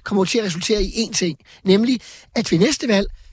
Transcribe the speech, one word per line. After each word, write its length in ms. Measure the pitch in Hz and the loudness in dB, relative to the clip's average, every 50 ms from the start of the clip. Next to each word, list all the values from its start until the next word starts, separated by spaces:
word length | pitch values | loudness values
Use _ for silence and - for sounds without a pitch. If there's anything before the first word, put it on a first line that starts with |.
| - | -10
kommer 200 | - 190 202 190 | -4 0 0 0
til 140 | - - 233 | 0 0 -2
at 60 | 214 | -2
resultere 380 | 190 156 170 175 - 220 208 196 | -2 -6 -6 -2 -2 0 0 -2
i 40 | 190 - 220 226 | -4 -2 -4 -4
én 80 | - 220 | -2 -2
ting, 260 | - 190 170 151 - _ - - - - | -2 -2 -2 -4 -6 _ -20 -20 -8 2
nemlig 360 | 190 190 202 226 254 254 202 - - - - - _ - | 2 4 4 4 2 0 -2 -4 -12 -20 -20 -18 _ -4
at 180 | 240 190 - 175 | -4 -2 0 2
ved 60 | 160 | 2
næste 300 | 196 311 294 - 311 240 | 4 2 2 -2 0 0
valg, 180 | 208 196 202 - - - - - | 0 0 0 -2 -6 -14 -18 -14